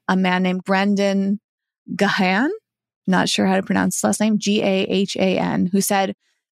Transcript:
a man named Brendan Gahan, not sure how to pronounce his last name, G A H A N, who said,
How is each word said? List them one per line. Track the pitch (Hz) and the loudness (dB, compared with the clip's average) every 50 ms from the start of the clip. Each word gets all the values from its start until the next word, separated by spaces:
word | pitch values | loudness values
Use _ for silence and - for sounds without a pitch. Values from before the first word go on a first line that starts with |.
| _ | _
a | - 190 | -2 0
man | 185 185 180 180 185 185 | 2 2 2 2 2 0
named | 185 185 185 175 | 0 -2 -2 -2
Brendan | 190 190 190 196 208 202 190 202 196 196 196 196 196 208 208 _ _ _ _ _ _ _ _ _ - - | 0 0 2 2 2 2 2 2 0 0 0 0 -2 -2 -4 _ _ _ _ _ _ _ _ _ -8 -4
Gahan, | - 202 202 - - 190 180 190 202 262 311 415 440 _ _ _ _ _ _ _ _ - | -2 0 0 0 0 0 2 2 2 0 -2 -2 -6 _ _ _ _ _ _ _ _ -4
not | - 190 180 196 | 0 0 0 0
sure | - - - 208 | 0 0 0 2
how | 190 190 | 2 2
to | 190 190 | 0 0
pronounce | - 190 190 185 190 - | -2 0 0 0 0 -2
his | - - | -2 -2
last | 214 202 - | -2 0 0
name, | 214 220 214 214 | 0 0 0 0
G | - 202 202 214 | 0 0 0 0
A | - 202 190 190 196 | 0 0 0 0 -2
H | - - 190 202 - - | 0 0 -2 -2 -2 -2
A | - 190 190 185 | -2 0 0 0
N, | - 180 175 - - 190 | 0 0 -2 -2 -2 -2
who | 175 185 196 | 0 0 -2
said, | 190 - 208 196 196 196 202 _ _ _ _ _ _ _ _ | 0 0 0 0 -2 -2 -6 _ _ _ _ _ _ _ _